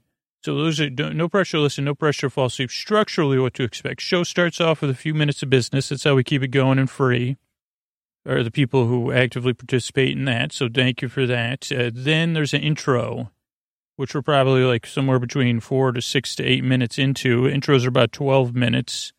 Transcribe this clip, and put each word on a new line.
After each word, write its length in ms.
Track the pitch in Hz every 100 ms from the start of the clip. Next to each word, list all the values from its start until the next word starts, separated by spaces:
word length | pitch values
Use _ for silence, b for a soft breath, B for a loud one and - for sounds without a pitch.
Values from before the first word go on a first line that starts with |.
| _ _ _ _ -
so 100 | 143
those 240 | 160 156
are, 100 | 147
don't, 280 | 127 156 156
no 100 | 170
pressure 300 | 196 180 160
to 40 |
listen, 220 | 147 -
no 120 | 139 143
pressure 320 | 151 139 135
to 20 |
fall 160 | - 127
asleep. 260 | - 131
Structurally, 680 | - - 214 208 - 147 135
what 160 | 127 -
to 80 |
expect. 360 | 123 - 131 131
Show 240 | - 185
starts 380 | 170 - 175 -
off 200 | 165 156
with 100 | 147
a 40 | 127
few 180 | 156
minutes 300 | 156 147 -
of 60 | 139
business. 400 | 131 113 139 -
That's 160 | 135 151
how 100 | 135
we 80 |
keep 180 | 123 147
it 80 | 131
going 300 | 135 131 135
and 100 | 131
free, 460 | - 135 123 123 139 _ _ _ _ _ _ _ _ -
or 180 | 135
the 80 | 117
people 360 | 131 131 135 117
who 240 | 123 120
actively 420 | 131 127 127 123
participate 640 | 120 123 131 - - 135 139
in 100 | 135
that. 280 | 117 135
So 160 | - 120
thank 320 | 120 127 120
you 80 | 127
for 160 | 139 127
that. 440 | 123 117 135 -
Uh, 220 | 131 120
then 380 | 117 131 156 165
there's 200 | 160 147
an 80 | 143
intro, 680 | 151 151 - 123 113 120 120 _ _ _ _ _ _ -
which 180 | 135 151
we're 60 |
probably, 420 | 131 143 135 131
like, 220 | 127 117 -
somewhere 340 | - 135 131
between 400 | 120 143 123 117
four 320 | - 135 131
to 100 | 123
six 320 | - 143 - -
to 100 | 131
eight 180 | 131
minutes 340 | 127 131 120 -
into. 440 | 135 131 131 120
Intros 400 | 127 143 - 139
are 60 | 123
about 240 | 127 117
twelve 420 | - 139 135 123 123
minutes. 560 | 120 123 117 - -